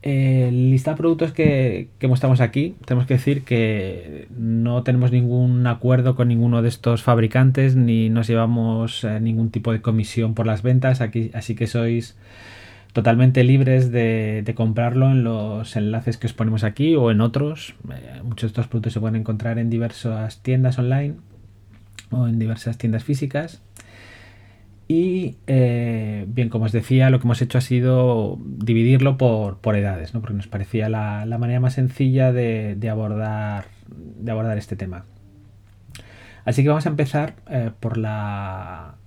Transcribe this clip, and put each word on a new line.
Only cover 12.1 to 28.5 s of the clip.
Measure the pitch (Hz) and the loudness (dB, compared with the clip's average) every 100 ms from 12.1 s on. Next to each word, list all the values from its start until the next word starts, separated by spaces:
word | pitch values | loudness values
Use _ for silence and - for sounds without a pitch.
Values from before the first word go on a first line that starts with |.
| - - - - - - - - | -18 -20 -20 -20 -20 -20 -20 -6
totalmente | - 110 117 131 127 123 | 0 2 4 4 4 4
libres | 135 131 131 127 | 4 4 4 2
de, | 120 113 113 107 107 | 0 0 0 -2 -4
de | 107 113 | -4 -2
comprarlo | 113 110 120 123 135 | -2 0 0 2 4
en | 131 | 4
los | 117 113 107 107 110 110 | 2 -2 -4 -6 -6 -4
enlaces | 104 113 127 - | -2 -2 -4 -4
que | 110 | -6
os | |
ponemos | - 113 110 107 | -2 -2 0 -2
aquí | - 151 156 | 0 2 4
o | 120 | 4
en | 107 | 4
otros. | 117 131 147 156 - - - | 2 0 -4 -6 -14 -18 -16
Eh, | - - - 120 | -16 -16 -12 -10
muchos | 110 | -6
de | 113 | -6
estos | 104 117 | -4 -4
productos | 113 107 | -4 -4
se | 107 | -4
pueden | 110 110 | -2 -2
encontrar | 107 107 113 117 | -2 -4 -4 -2
en | 117 | -2
diversas | 113 117 - 117 110 110 - | -2 -4 -4 -6 -4 -6 -8
tiendas | - 127 127 127 | -2 2 2 0
online | 123 135 143 - - - - - - - - - - | 0 0 -2 -8 -16 -20 -20 -20 -20 -20 -20 -20 -6
o | 123 120 | -2 0
en | 113 | 0
diversas | 110 113 - 113 | -2 -4 -6 -4
tiendas | 117 110 - | -2 -2 -2
físicas. | 139 143 143 165 - - - - - - - - - - - - - - | -4 -2 -4 -8 -14 -20 -20 -20 -20 -20 -20 -20 -20 -20 -20 -20 -20 -2
Y, | 165 185 185 160 - - | 0 2 0 -4 -8 0
eh, | 131 123 120 120 113 107 104 98 | 2 4 2 -2 -4 -4 -6 -6
bien, | 120 117 | -2 -2
como | 113 110 | 0 0
os | |
decía, | 113 - 131 131 | -2 2 4 4
lo | 127 | 4
que | |
hemos | 120 113 | 2 0
hecho | 127 127 | 0 0
ha | |
sido | 131 123 127 127 127 117 104 92 | 0 0 2 4 4 2 -2 -6
dividirlo | 127 | -10